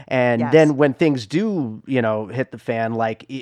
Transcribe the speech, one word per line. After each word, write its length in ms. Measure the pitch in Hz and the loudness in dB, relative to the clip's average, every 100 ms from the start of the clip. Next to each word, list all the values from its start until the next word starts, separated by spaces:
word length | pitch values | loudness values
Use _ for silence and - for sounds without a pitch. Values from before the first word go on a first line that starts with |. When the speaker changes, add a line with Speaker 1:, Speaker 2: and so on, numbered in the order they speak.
| - | -4
Speaker 1:
And 360 | 131 123 117 | 0 2 2
Speaker 2:
Yes. 100 | 120 | 4
Speaker 1:
then 240 | 151 156 135 | 4 6 4
when 160 | 147 | 0
things 340 | - 160 135 101 | 2 0 0 -4
do, 560 | 165 220 185 120 110 - | -4 -2 -2 -6 -8 -4
you 160 | 127 | 0
know, 240 | 113 107 101 | 0 -2 -4
hit 260 | 120 131 | -6 -6
the 60 | 117 | -8
fan, 340 | - 113 113 | -6 -4 -2
like, 320 | 113 113 110 - | -2 -4 -4 -10
i-, 40 | 135 | -12